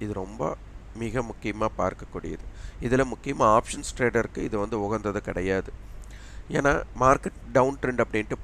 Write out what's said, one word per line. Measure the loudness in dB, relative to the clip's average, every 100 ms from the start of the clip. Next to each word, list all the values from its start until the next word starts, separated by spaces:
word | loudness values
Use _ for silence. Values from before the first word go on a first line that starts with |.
இது | -6
ரொம்ப | -4 -6 -4 -4 -4 -10 -16 -14
மிக | -6 -2 -2
முக்கியமா | -2 -4 -4 0 0 0
பார்க்கக்கூடியது. | -2 -2 -8 -8 -6 -8 -8 -10 -12 -6
இதுல | 0 2 2
முக்கியமா | -2 -4 4 8 8
ஆப்ஷன்ஸ் | 4 -4 -6 0
ட்ரேடருக்கு | 2 2 0 -2 -2
இது | -2
வந்து | 0 -2
உகந்தது | 0 0 0 -2
கிடையாது. | -2 -2 2 2 0 -8 -12 -14 -14 -14 -14 -14 -2
ஏன்னா | 2 4 2 0 4
மார்க்கெட் | 6 6 2 -8 2
டவுன் | 4 4 2
ட்ரெண்ட் | 0 0
அப்படின்ட்டு | 2 0 -2 -4